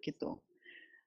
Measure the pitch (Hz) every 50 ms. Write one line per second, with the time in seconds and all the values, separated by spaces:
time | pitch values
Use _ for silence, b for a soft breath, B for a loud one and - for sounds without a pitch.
0 | - - 143 - - - - - - _ - b b b b b b b b b
1 | b